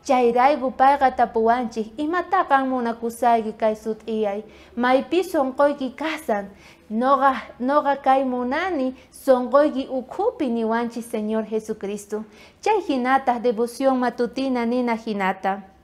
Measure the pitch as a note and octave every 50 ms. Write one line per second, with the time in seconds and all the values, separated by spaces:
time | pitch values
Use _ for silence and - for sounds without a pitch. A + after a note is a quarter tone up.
0 | _ - C4 B3+ B3 A#3 A#3 B3 B3 C#4 D4+ C4 B3+ C4 - - C4 C4+ C#4+ C#4
1 | C#4 C4 B3+ C4 A#3+ A#3 - A#3 A3 A3 A#3 B3+ B3 A3+ - A3+ G#3+ A3 - -
2 | D4+ D4+ F4 F4+ F4 F4+ G4 F#4+ F#4 F#4 C#4+ C4+ C4+ C4 C4 B3+ A#3+ A#3 A3+ A#3
3 | A#3 A#3 A3+ - C4 A#3 A#3 A3+ G#3+ A3 G#3+ - A3+ A3 G#3+ G#3+ - A3+ A3 G#3+
4 | - A3+ A3+ A3 G#3+ G3+ G3+ G#3+ G#3+ - - - - - - A#3 B3 B3+ C4 C4+
5 | C4+ - E4 F4 F4+ F4 - D#4+ C4 C4 C4 - C#4+ D4 C#4+ C#4+ C4 B3 A3+ -
6 | C#4+ D#4+ D#4+ D#4 - - A3 G3+ G3+ F#3+ - - - - - _ _ _ G#3+ A3
7 | B3 C4 C#4 C4 C4+ C#4 C4 A3 - - - - A#3+ B3+ C#4+ D4 D4 C#4 C#4 C#4
8 | - C4+ C4 C4 C#4 C4 B3 B3 B3 B3 C4+ D#4 F4+ F#4+ F4 C#4+ C4 C4 C4 -
9 | - _ - - - C#4 B3+ B3 B3+ A#3+ A#3 C#4 D4 D4 A#3+ C4 C4+ - B3+ C4
10 | A3+ - - - G4 A#4+ B4+ - D#4+ B3 A#3 A#3 A3+ A3 A3+ A#3 A#3+ A#3 A#3 B3
11 | A3 - - A3 G#3+ G#3+ A3 A3 G#3+ G#3 A3+ A3 A3 - G#3+ G#3+ - G3 G#3 G3+
12 | - - G#3 G#3+ A3 - - - - - _ _ - G4 A4 G4+ F4 - C#4 B3+
13 | A#3+ B3+ C4+ C4+ C4+ B3+ A#3+ A#3+ G#3 B3 A#3 G#3+ A#3+ A#3 A#3+ - C4+ C4+ C4+ B3+
14 | B3 A#3+ A#3+ B3 A#3+ A#3 - C4 C4+ C4+ B3+ B3 A#3 A3+ A#3+ B3+ B3 A#3+ A3+ A3
15 | A3+ A3+ G#3+ G3+ G3 F#3+ G3 - - G3 F#3+ G3 - - _ _